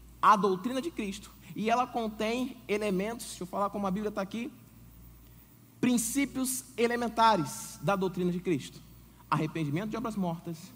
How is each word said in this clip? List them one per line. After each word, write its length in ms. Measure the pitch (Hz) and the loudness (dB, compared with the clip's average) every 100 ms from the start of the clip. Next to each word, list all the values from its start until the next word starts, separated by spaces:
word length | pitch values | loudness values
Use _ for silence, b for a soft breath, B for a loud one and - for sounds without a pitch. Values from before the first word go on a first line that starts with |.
| - - | -20 4
a 140 | 180 208 | 6 8
doutrina 460 | 202 185 233 262 | 6 2 -2 -4
de 80 | 330 | -4
Cristo, 420 | - 202 196 - - B 175 | -4 -6 -6 -12 -18 B -4
e 140 | 214 | 2
ela 160 | 240 254 | 2 2
contém 720 | 247 220 214 214 247 247 - - | -2 -2 -2 -2 0 -4 -6 -4
elementos, 580 | 208 214 185 208 233 - | -2 0 0 -2 -6 -10
deixa 160 | - | -10
eu 40 | 180 | -6
falar 220 | 196 202 | -2 -2
como 160 | 208 196 | -2 -2
a 60 | |
Bíblia 200 | 190 208 | -2 -2
tá 100 | 208 | -4
aqui, 300 | 190 220 233 - - - - - - - B B B - - - | -4 -6 -8 -12 -20 -20 -20 -20 -20 -20 B B B -20 -20 0
princípios 840 | 240 240 - 277 277 254 262 - - - | 2 2 2 0 -2 -2 -2 -4 -6 0
elementares 1000 | 233 240 233 226 226 196 139 - - - | 0 2 0 4 6 6 2 -6 -12 -4
da 140 | 160 196 | 0 2
doutrina 360 | 185 180 180 | 0 0 0
de 80 | 175 | 0
Cristo. 400 | 185 139 - - - - B B - | 0 -2 -2 -14 -20 -20 B B -2
Arrependimento 600 | 147 156 165 147 156 214 | 0 0 -2 -2 -2 -2
de 80 | 226 | -4
obras 180 | 233 208 | -4 -2
mortas, 420 | 175 170 175 165 - | -4 -4 -8 -10 -14